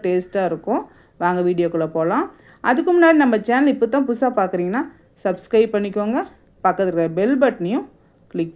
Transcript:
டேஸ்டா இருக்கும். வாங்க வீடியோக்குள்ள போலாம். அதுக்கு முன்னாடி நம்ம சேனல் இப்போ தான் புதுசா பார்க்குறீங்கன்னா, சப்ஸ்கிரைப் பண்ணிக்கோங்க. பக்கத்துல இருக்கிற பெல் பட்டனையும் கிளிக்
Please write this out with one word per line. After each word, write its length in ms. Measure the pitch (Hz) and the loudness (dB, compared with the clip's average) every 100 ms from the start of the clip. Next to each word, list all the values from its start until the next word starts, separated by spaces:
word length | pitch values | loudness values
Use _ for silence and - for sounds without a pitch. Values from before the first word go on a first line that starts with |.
| 190 | 0
டேஸ்டா 380 | 180 180 202 180 | -2 -2 -2 -2
இருக்கும். 320 | 160 175 233 - - _ - 175 | -4 -4 -4 -6 -16 _ -4 -2
வாங்க 160 | 180 180 | 0 0
வீடியோக்குள்ள 400 | 175 170 170 160 165 | 0 0 -2 -2 -2
போலாம். 280 | 165 220 415 - - - - | -2 0 -4 -8 -20 -6 -2
அதுக்கு 220 | 262 330 349 | 0 2 4
முன்னாடி 220 | 339 320 | 6 6
நம்ம 140 | 269 - - | 4 2 2
சேனல் 240 | 247 285 | 2 2
இப்போ 140 | 269 226 | 2 0
தான் 120 | 269 269 | 0 -2
புதுசா 200 | 240 254 247 | 0 0 0
பார்க்குறீங்கன்னா, 440 | 185 185 175 226 320 - _ - | 0 0 -2 -2 -6 -10 _ -8
சப்ஸ்கிரைப் 520 | 196 185 - 220 220 | -4 -4 0 2 2
பண்ணிக்கோங்க. 440 | 214 202 190 208 254 370 - _ _ 190 | 0 -4 -4 -2 -2 -4 -10 _ _ -2
பக்கத்துல 200 | 180 190 | 0 0
இருக்கிற 160 | 170 160 160 | 0 -2 0
பெல் 160 | 208 277 | 0 0
பட்டனையும் 420 | 254 220 175 262 - _ _ _ _ | 0 -2 -4 -4 -6 _ _ _ _
கிளிக் 220 | 175 165 | -8 -6